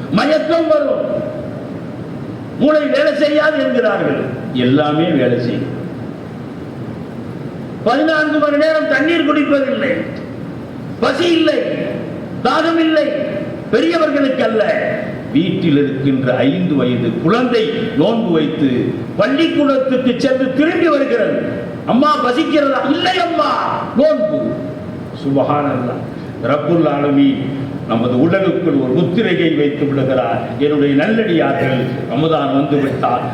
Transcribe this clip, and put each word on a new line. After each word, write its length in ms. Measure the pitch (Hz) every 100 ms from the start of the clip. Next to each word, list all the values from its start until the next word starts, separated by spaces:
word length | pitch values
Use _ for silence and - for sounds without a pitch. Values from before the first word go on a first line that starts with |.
| -
மயக்கம் 560 | 190 269 311 311 330 320
வரும், 380 | 302 277 - - - - - - - - - - - - - - - - -
மூளை 220 | 277 302
வேலை 340 | 285 254 294 277
செய்யாது 480 | 302 302 302 302
என்கிறார்கள். 540 | 262 240 220 196 151 131 - - -
எல்லாமே 500 | 127 123 139 151 151
வேலை 360 | 175 147 123 120
செய்யும். 340 | 117 - - - - - - - - - - - - - - - - - - - - - - -
பதினான்கு 560 | 214 269 311 311 302 302
மணி 180 | 294 285
நேரம் 320 | 311 311 285
தண்ணீர் 360 | 269 311 339 277
குடிப்பதில்லை, 800 | 302 277 285 262 226 254 - - - - - - - - - - -
பசி 320 | 233 - 349
இல்லை, 240 | 330 302 262 - - - - - - - -
தாகம் 340 | 240 294 320 330
இல்லை, 300 | 320 311 277 - - - - - -
பெரியவர்களுக்கு 720 | 220 320 339 302 285 269 254
அல்ல, 500 | 226 220 196 - - - - - -
வீட்டில் 440 | 135 - - 170 143
இருக்கின்ற 580 | 135 - 139 131 127 120
ஐந்து 400 | 131 185 175 143
வயது 460 | 123 123 117 110
குழந்தை 460 | 156 233 254 233 - - - 135
நோன்பு 340 | 180 226 180
வைத்து 600 | 160 147 - 139 123 - - - -
பள்ளிக்கூடத்துக்கு 960 | 214 285 320 294 277 262 262 254 254 -
சென்று 360 | 277 254 269
திரும்பி 340 | - 320 359 330
வருகிறது. 540 | 285 247 233 143 - - - - - -
"அம்மா, 400 | 226 294 285 -
பசிக்கிறதா?" 640 | 247 294 294 277 254 262
"இல்லை 280 | 330 359 359
அம்மா, 640 | 339 320 294 - - - - 208
நோன்பு." 540 | 311 302 - - - - - - - - - -
சுபஹானல்லாஹ். 800 | 143 139 135 147 143 127 120 123 117 - - -
ரப்புல் 440 | 117 147 147 170 156
ஆலமீன் 560 | 143 143 139 139 113 - - - - -
நமது 340 | 113 123 123
உடலுக்குள் 520 | 160 196 185 - 165
ஒரு 200 | 143 127
முத்திரையை 600 | 165 175 - 196 165 165
வைத்து 320 | 147 143 135 139
விடுகிறார். 560 | 135 131 127 117 120 113 117
என்னுடைய 360 | 147 151 143 139
நல்லடியார்கள், 840 | 180 226 214 165 139 - 135 131 - - -
ரமதான் 420 | 123 160 156 135
வந்து 240 | 135 147 143
விட்டால் 440 | 135 - 135 123 -